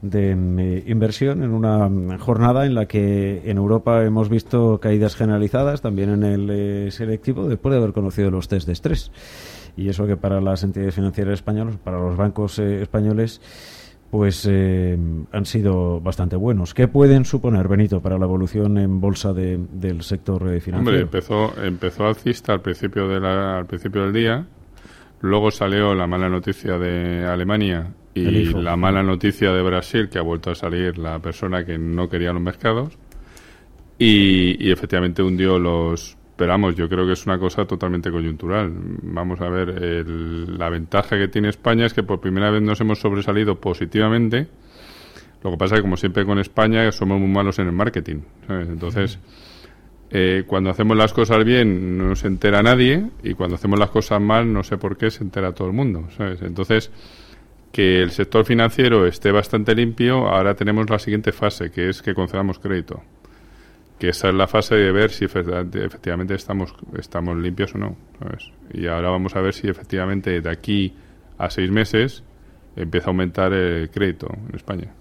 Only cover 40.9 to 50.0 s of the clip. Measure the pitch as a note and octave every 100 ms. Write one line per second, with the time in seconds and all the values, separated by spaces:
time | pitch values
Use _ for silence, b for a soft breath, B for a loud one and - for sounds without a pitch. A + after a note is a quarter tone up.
40.9 | G2 - G#2 G2 G#2+ G#2 - - A#2 A#2
41.9 | - F#2+ F#2+ F#2+ F#2 G#2 G#2+ G#2+ G#2 A2
42.9 | G#2 G#2+ G2+ G2 G#2 G#2 F#2 G2 F2 E2+
43.9 | G#2 A2 A#2 A#2 A#2+ D#3 - B B B
44.9 | B B B B B G2 E2+ F#2+ G#2+ G2
45.9 | F2+ G2 F2+ G2 G2+ G2 - A2 A2+ A2+
46.9 | - G2 G2 G2 G2 G2 F#2+ F#2 F2 A2
47.9 | G2 D#2+ D2+ D2 - - F#2+ E2+ E2 E2+
48.9 | A2 G2 - B B B B B B B
49.9 | -